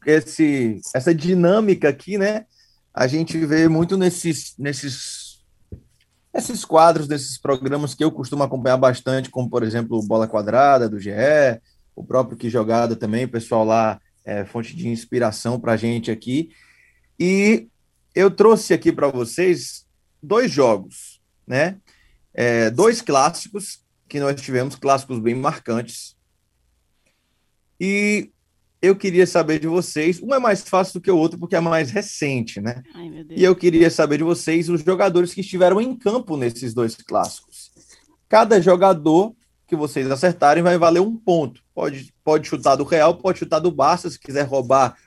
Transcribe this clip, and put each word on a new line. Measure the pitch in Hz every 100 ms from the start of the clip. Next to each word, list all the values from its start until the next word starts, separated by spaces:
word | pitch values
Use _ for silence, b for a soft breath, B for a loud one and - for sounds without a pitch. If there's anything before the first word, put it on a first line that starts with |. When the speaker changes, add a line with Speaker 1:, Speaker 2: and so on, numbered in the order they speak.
Speaker 1:
esse, | - 156 151 - 156 139 117 101 -
essa | 131 147
dinâmica | 165 165 185 170 208 214 180 151
aqui, | 131 - 202
né? | 196 214 220 _ _ _ _
A | - 127
gente | 156 165 165 156
vê | 156 165
muito | 160 170 190
nesses, | 180 175 165 143 - -
nesses, | 143 139 143 123 - - - _ _ _ _ - _ _ _ _ _
nesses | - - 226
quadros, | - 160 170 160 143
nesses | 147 127 -
programas | 143 135 135 143 147
que | -
eu | 156
costumo | 156 131 143
acompanhar | 139 139 127 131
bastante, | 131 120 - 131 131
como, | 127 120
por | 120
exemplo, | 113 120 113 113
o |
Bola | 101 113 110
Quadrada, | 110 101 117 143 135 117
do | 104
G | 101
E, | 101 135 151 135 117 _ _ _
o | -
próprio | - 123 131 -
Que | 120
Jogada | 117 107 113 117 113
também, | 107 113 127
o |
pessoal | 120 113 117
lá, | 110 113 110 104 _ _
é, | - 104
fonte | 101 120 113
de | - 117
inspiração | 113 - 127 117 107 117 120
pra | 117 110
gente | 117 117 117
aqui. | 110 120 135 165 b b b b b b _
E | 180 190 202 226 - _ _ _ _
eu | - 196
trouxe | 190 214 214 -
aqui | 160 170
pra | 156 143
vocês | 127 120 - 185 156 123 - _ _ _ _
dois | 147 214 247
jogos, | 139 127 110 95 - - _ _ _ -
né? | 127 165 190 _ _ _ _ _
É, | - 120 117 113
dois | 123 220 233
clássicos | - 139 147 170 - - - - _ _ _
que | 147
nós | 139 139
tivemos, | 131 127 131
clássicos | - 139 135 - 123
bem | 110 127
marcantes. | 143 156 - 117 113 - - _ _ _ _ _ _ _ _ _ _ _ _ _ _ _ _ _
E | 185 202 208 208 - _ _ _ _ _
eu | 180
queria | 196 196 175 175
saber | 175 156 156
de | 156
vocês, | 175 170 156 160 170
um | 220
é | 269
mais | 247 196
fácil | - 185 185
do | 180
que | 196
o | 175
outro, | 160 170
porque | 170 180
é |
mais | 170 160 139
recente, | 196 202 - 147 131 113 -
né? | 107 123 131
Speaker 2:
Ai, | 170 170
meu | -
Deus. | - 165
Speaker 1:
E |
eu | 185 180
queria | 175 165 165
saber | 165 151 147
de |
vocês | 165 170 - 165 165
os | 170
jogadores | 151 185 196 175 175
que | 190
estiveram | 190 185 180 196
em | 247 254
campo | 202 247 254 151
nesses | 120 117 127
dois | 113 113
clássicos. | - - 104 - - _ - - _ b b b b _
Cada | 214 226 214
jogador | 170 180 196 170 156 160 214 - _ _ _
que |
vocês | 160 147 143 131
acertarem | 135 180 170 143 156
vai | 175 175
valer | 170 170
um | 202 226
ponto. | - 170 139 - _
Pode, | - 156 139 - _
pode | - 151 -
chutar | 147 139 135
do |
Real, | 143 160 156 175
pode | 185 180
chutar | 170 156
do | 175
Barça. | 147 131 175 165
Se | 131
quiser | - 139 139
roubar | 135 123 135 131 b